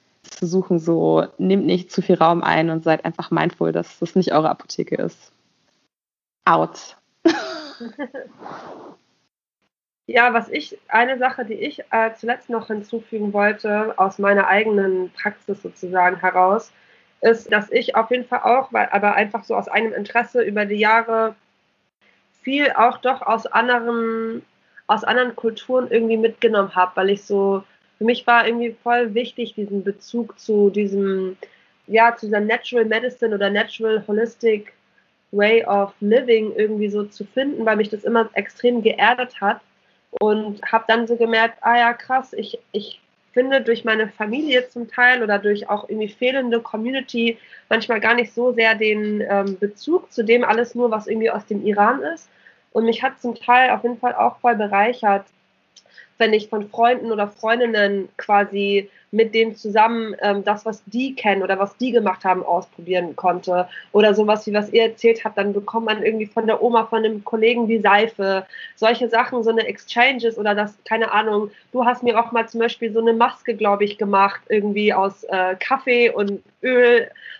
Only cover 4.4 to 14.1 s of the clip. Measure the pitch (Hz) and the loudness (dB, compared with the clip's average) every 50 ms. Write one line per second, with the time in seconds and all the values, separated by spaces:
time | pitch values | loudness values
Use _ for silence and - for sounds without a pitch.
4.4 | 156 156 - - - - - - - - - - - - - _ _ _ _ _ | 2 2 0 -4 -8 -10 -8 -8 -6 -4 -4 -4 -4 -6 -8 _ _ _ _ _
5.4 | _ _ _ _ _ _ _ _ _ _ _ _ _ _ _ _ _ _ _ _ | _ _ _ _ _ _ _ _ _ _ _ _ _ _ _ _ _ _ _ _
6.4 | _ 185 165 160 160 165 - - - - - _ _ _ _ _ - 330 320 - | _ 0 2 2 0 -2 -6 -12 -20 -20 -20 _ _ _ _ _ 0 2 2 0
7.4 | - - 349 320 311 285 - - 240 233 - - 285 240 - 269 - - - - | -2 -10 -12 -12 -14 -16 -16 -16 -16 -16 -12 -12 -12 -12 -12 -16 -18 -18 -20 -20
8.4 | - - - - - - - - - - - _ _ _ _ _ _ _ _ _ | -18 -18 -16 -16 -16 -18 -18 -18 -20 -20 -20 _ _ _ _ _ _ _ _ _
9.4 | _ _ _ _ _ _ _ _ _ _ _ _ _ - 226 240 240 247 226 233 | _ _ _ _ _ _ _ _ _ _ _ _ _ -2 2 2 4 4 2 0
10.4 | 208 - - - - - - - _ - - 226 240 254 269 240 247 254 254 - | -2 -4 -6 -10 -10 -10 -16 -20 _ -2 0 2 2 2 0 -2 -2 -2 -4 -4
11.4 | 247 208 220 - - 294 - - - - - 226 226 226 220 - - 226 233 - | -8 -8 -8 -8 -8 -8 -10 -12 -8 -4 -2 0 0 -2 -4 -6 -6 -6 -6 -6
12.4 | - - 240 226 220 - 214 214 202 - - 226 220 - - 220 208 208 196 202 | -6 -8 -8 -6 -6 -6 -8 -8 -8 -8 -10 -10 -10 -8 -8 -6 -4 -4 0 0
13.4 | 202 208 208 208 - 214 208 208 214 220 - - 190 196 | 0 0 0 -2 -4 -2 -2 -2 -2 -2 0 0 0 0